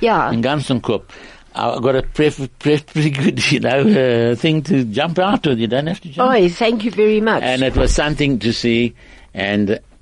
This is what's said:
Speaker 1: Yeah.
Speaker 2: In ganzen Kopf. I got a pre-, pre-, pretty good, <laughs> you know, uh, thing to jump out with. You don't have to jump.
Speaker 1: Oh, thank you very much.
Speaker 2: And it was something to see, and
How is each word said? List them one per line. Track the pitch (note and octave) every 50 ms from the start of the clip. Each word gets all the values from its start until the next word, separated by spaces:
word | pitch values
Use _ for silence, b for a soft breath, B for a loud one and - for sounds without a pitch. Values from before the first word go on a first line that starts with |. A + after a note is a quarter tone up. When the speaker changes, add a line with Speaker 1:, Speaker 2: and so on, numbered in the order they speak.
Speaker 1:
Yeah. | A#3 A#3 G#3+ E3 C3 A#2+ C3+
Speaker 2:
In | A#2
ganzen | A2+ B2+ D3 D3+ C3 - C3+ A2+
Kopf. | - - A2 F#2+ - B B B B B B B B - - -
I | G#2+ A#2 A#2+ C#3
got | A2+ C3+ B2+
a | C3
pre-, | B2+ - - - D3+ D3+
pre-, | C#3+ - C3+ B2 - - - D3 D3+ D3
pretty | D3 - - D#3 D3+ D#3
good, | C#3 C#3 C#3 G3+ - -
<laughs> | - - -
you | A#2+
know, | A2 A#2 B2+ C#3 C#3 A3 G#3+ C#3+ C3 B2+ A#2+ A#2 A#2 A#2
uh, | A#2+
thing | A2+ - E3 D#3 D#3 C#3
to | D3 F#3+ C3+ B2+
jump | A2+ G2+ B2 D3 E3+ D#3+ F3+
out | F#3 G3 G#3+ B3 - D#3
with. | C3 A2+
You | A2+ G#2+
don't | A#2 C3 D3 D#3+
have | F#3 -
to | - E3+
jump. | C3+ - B3 B3+ C4
Speaker 1:
Oh, | A3+ F3+ F3
thank | E3+ - A#3 A3 A#3 A3+ G3+
you | A#3+
very | - G3 G#3+ G#3+ G#3+ G#3+
much. | G#3+ A3 G3+ C#3 A#2
Speaker 2:
And | B2 B2+ B2+ C3
it | C3 A#2 C#3
was | C3 A#2+ -
something | - D3+ D3 D3+ - D3 C#3+ C#3 A2
to | - A#2
see, | G#2+ - - A#2+ A#2 A#2 A#2+ A#2 B B B B B B B B -
and | G2 G2 G2+ G#2 G#2 G#2 F#2+ A2 - - - - -